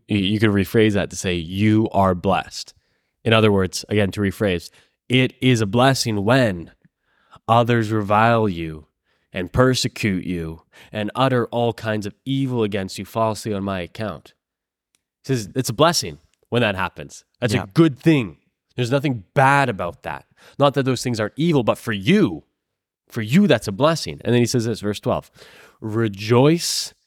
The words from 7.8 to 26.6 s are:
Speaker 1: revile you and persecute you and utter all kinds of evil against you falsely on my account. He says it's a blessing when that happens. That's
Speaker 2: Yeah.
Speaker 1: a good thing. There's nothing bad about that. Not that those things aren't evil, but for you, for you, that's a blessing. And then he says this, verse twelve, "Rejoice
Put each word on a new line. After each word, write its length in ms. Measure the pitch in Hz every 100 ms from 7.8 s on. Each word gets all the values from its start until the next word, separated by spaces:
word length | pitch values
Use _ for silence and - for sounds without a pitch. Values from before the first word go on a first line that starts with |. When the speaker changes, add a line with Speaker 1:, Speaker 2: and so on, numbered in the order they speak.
| 107
Speaker 1:
revile 560 | 110 101 104 117 117 110
you 400 | 85 82 78 - _ _ _ _
and 200 | 95 90
persecute 720 | - 131 127 127 - 107 92 -
you 380 | 87 80 80 _ - -
and 200 | 107 104
utter 320 | - 131 127 113
all 260 | 120 117
kinds 340 | - 113 107 101
of 80 | - 131
evil 380 | 135 131 123
against 340 | 107 101 95 -
you 80 | 95
falsely 480 | 113 110 104 113
on 100 | 98
my 180 | 98 95
account. 520 | 85 - 107 78 - _ _ _ _ _ _ _ _ _
He 40 | -
says 220 | 131 104
it's 160 | 127 131
a 40 |
blessing 440 | 107 160 170 92 73 _ _ -
when 140 | 120
that 140 | 110 92
happens. 500 | 90 - 71 - _ -
That's 140 | -
Speaker 2:
Yeah. 100 | 101
Speaker 1:
a 40 | 101
good 320 | 156 160 127
thing. 380 | 165 147 98 73 _ _ _ -
There's 140 | 117
nothing 360 | 139 143 117 - 147
bad 340 | 135 143 131
about 340 | 98 87 -
that. 220 | 82 69 _ _ - -
Not 160 | 143
that 100 | 139
those 200 | 131 123
things 160 | 127 110
aren't 140 | 104 -
evil, 280 | 170 143
but 140 | 113 110
for 140 | 120
you, 540 | 104 98 208 127 76 _ _ _ _ _ _ _
for 120 | 120
you, 240 | 107 165 202
that's 220 | 120 -
a 60 |
blessing. 480 | 98 151 165 - 71
And 100 | -
then 80 | 120
he 60 | 117
says 180 | 123 113
this, 140 | 101
verse 220 | 104 101
twelve, 280 | 127 80 - _ - - - -
"Rejoice 1120 | 110 110 113 98 104 120 143 170